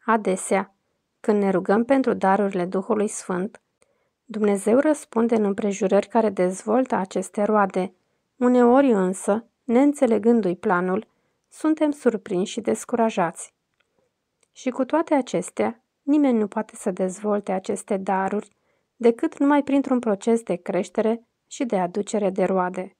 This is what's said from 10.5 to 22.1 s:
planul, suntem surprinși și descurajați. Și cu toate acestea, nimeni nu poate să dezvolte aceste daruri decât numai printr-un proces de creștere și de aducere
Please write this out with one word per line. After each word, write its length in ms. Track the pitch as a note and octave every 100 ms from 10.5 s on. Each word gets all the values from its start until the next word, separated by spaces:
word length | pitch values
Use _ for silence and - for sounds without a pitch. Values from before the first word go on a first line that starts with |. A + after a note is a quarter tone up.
| E3+
planul, 520 | A3+ F3+ F#3 F#3+ - _ _ _ _
suntem 440 | - D#4 D#4 D4+
surprinși 600 | C#4+ B3 A3 - F3+ F#3+
și 100 | -
descurajați. 920 | - F3+ - A#3 A3+ G#3+ E3+ - - _ _ _ _ _ _ _ _ _ _
Și 180 | - B3+
cu 160 | B3 B3+
toate 280 | D4+ E4
acestea, 680 | D4 C4 E3+ F3+ - A3 A#3 _ _
nimeni 360 | - D4+ C#4 A#3
nu 100 | G#3
poate 280 | A3 G#3+ -
să 160 | -
dezvolte 600 | F3+ F#3 F3+ G#3+ G#3 G3+
aceste 460 | F#3+ F#3+ G3 - G3
daruri 520 | F#3+ F#3+ F#3+ G3+ - _ _ _ _ _
decât 420 | A#3 A#3 D#4+ -
numai 260 | C#4 D4
printr-un 360 | C#4 C#4 C4+ B3+
proces 420 | A#3 G3 - A#3
de 140 | A#3 F3
creștere 720 | - F3 F3 - A3 A#3 _ _ _
și 180 | - B3+
de 140 | G3+
aducere 500 | F3 F#3+ G3